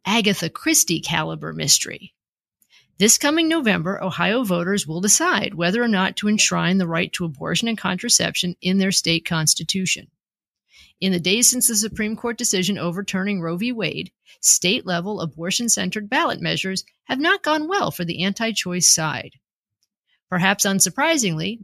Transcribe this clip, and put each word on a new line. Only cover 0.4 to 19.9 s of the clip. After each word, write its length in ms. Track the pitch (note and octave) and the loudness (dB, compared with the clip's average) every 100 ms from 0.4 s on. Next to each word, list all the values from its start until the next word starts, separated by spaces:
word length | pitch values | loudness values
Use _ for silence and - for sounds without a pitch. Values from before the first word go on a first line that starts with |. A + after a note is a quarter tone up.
| E3 | -4
Christie 520 | - D#4 D#4+ - D#3+ | -4 0 2 2 -2
caliber 520 | - D#3+ D#3+ D#3+ D#3 | -2 -2 -2 -6 -8
mystery. 600 | D#3+ D3+ - - - F#3+ _ _ _ _ _ _ _ _ - | -6 2 2 0 -10 -16 _ _ _ _ _ _ _ _ 2
This 200 | D4+ - | 4 4
coming 320 | D4 D#4+ D#4+ | 2 2 2
November, 540 | E4 A#3 F3+ D#3+ G3 | 2 2 0 -2 -4
Ohio 400 | F#3 D3+ F3 A#3+ | -6 -2 0 0
voters 420 | G#3+ F3 F3 G3+ C#3+ | 0 0 0 -2 -2
will 160 | E3 | -2
decide 540 | G#3 - E4+ A#3 - D#3 | 2 2 2 0 -2 0
whether 260 | E3+ A3+ | 0 2
or 60 | A#3+ | 2
not 300 | G3 F#3 - | 2 0 -2
to 100 | G#3 | 0
enshrine 500 | G#3+ - F3 E3+ G3 | 2 2 2 2 2
the 80 | E3+ | 2
right 260 | E3 F#3+ | -2 -2
to 120 | - E3+ | -4 -6
abortion 420 | C#3 C3+ E3+ A#3 | -6 -4 -2 -2
and 80 | A3 | -2
contraception 800 | F#3 F#3 A#3 - E3+ - F3+ - | -4 -4 2 2 2 -2 -4 -4
in 160 | F#3 G3 | 0 2
their 140 | F#3+ | 2
state 340 | - E3+ E3 - | 2 2 0 0
constitution. 840 | E3 D#3 - E3 F#3+ F#3 - - _ _ _ _ _ _ - - _ | 0 2 0 -2 -2 -2 -4 -6 _ _ _ _ _ _ -20 -20 _
In 120 | F#3+ | 0
the 80 | F3 | 2
days 300 | F3+ A3 B3 | 2 4 4
since 180 | B3+ - | 2 0
the 80 | G#3+ | 0
Supreme 400 | A3 - G#3+ A3 | -2 -4 -4 -4
Court 220 | A#3+ A3+ | -6 -4
decision 400 | A#3 F#3 F#3 F#3 | 0 0 0 0
overturning 640 | E3+ E3+ G3 F#3+ G3 G3 | -2 -4 -4 -2 -2 -2
Roe 160 | E3 F3 | -2 -2
v. 140 | A#3+ | -4
Wade, 400 | A3+ F3 - F#3 _ _ - | -2 -4 -4 -10 _ _ -2
state-level 800 | - - F3+ B3+ F3+ E3+ F#3 G#3 | 2 2 2 0 0 -2 -2 -4
abortion-centered 920 | D#3+ D#3 E3+ F#3+ A#3+ G#3 F#3 G#3+ G#3 | -6 -6 -4 -2 0 0 0 -4 -2
ballot 300 | C#4 D#4+ - | 0 0 -2
measures 420 | E3 D#3+ F#3+ F#3+ - _ - | -2 -2 -2 -6 -8 _ -6
have 140 | B3+ | 0
not 220 | D#4+ G4 | 2 2
gone 260 | D#4 D#4 D#4 | 2 0 0
well 220 | G4 - | 0 0
for 160 | - E3+ | -2 -6
the 160 | D#3+ | -2
anti-choice 680 | F#3+ G3+ A3+ G#3 F3+ F3+ - | -2 -2 -2 -2 -2 2 4
side. 440 | - D#3 B2+ - - _ _ _ _ _ | 4 0 -4 -8 -18 _ _ _ _ _